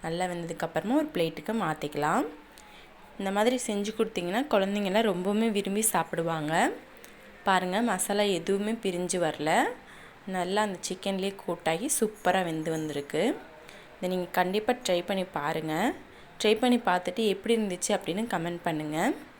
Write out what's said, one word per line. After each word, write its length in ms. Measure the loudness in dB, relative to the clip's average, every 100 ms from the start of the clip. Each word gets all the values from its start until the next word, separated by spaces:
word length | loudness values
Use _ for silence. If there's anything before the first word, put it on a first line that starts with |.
| -4
நல்லா 180 | -2 -2
வெந்ததுக்கு 360 | -2 -6 -4 -2
அப்புறமா 300 | -2 0 0
ஒரு 60 | 0
பிளேட்டுக்கு 400 | 0 -2 -2 -4 -2
மாத்திக்கலாம். 600 | 0 -2 -4 -2 2 2 0 -6 -20 -20 -20 -20 -20 -20 -20 -6
இந்த 100 | -2 2
மாதிரி 220 | 2 2 -2
செஞ்சு 240 | -2 -2 0
கொடுத்தீங்கன்னா 420 | -2 0 -2 -2 2
குழந்தைங்கலாம் 520 | 2 2 0 2 2 2
ரொம்பவுமே 380 | 2 0 2 2 2
விரும்பி 260 | 0 0 2
சாப்பிடுவாங்க. 640 | 0 -2 -2 -2 -2 0 2 2 0 -14 -20 -20 -20 -20 -6 2
பாருங்க, 320 | 2 2 0 2
மசாலா 340 | 0 0 2 4 2
எதுவுமே 360 | 2 0 0 -2 -2
பிரிஞ்சு 320 | -2 -2 0 0
வரல, 260 | 0 2 4 2 -2 -14 -20 -20 -16 -6 -4
நல்லா 280 | 0 0 0
அந்த 120 | -2 -6
சிக்கன்லேயே 460 | -4 -2 -2 -2 -4
கோட் 260 | -6 -2 0
ஆகி 140 | 0 0 0
சூப்பரா 420 | 0 0 0 2 2
வெந்து 240 | -2 -2 -2
வந்திருக்கு. 460 | -2 -4 -2 0 0 0 -8 -18 -20 -20 -20 -6
இதை 120 | -2
நீங்க 140 | -2 0 0
கண்டிப்பா 340 | 2 0 0 -2 2
ட்ரை 120 | 0 0
பண்ணி 120 | -2 -2 -4
பாருங்க. 380 | -2 -2 -2 0 0 -2 -12 -20 -20 0
ட்ரை 120 | 2 4
பண்ணி 160 | 4 4 4
பார்த்துட்டு 340 | 0 0 0 0 0
எப்படி 200 | 2 2
இருந்துச்சு 360 | 2 -2 0 -2
அப்படின்னு 280 | 0 -2 0
கமெண்ட் 280 | -2 -2 -4 -2
பண்ணுங்க. 300 | -2 -2 0 0 -2 -8 -20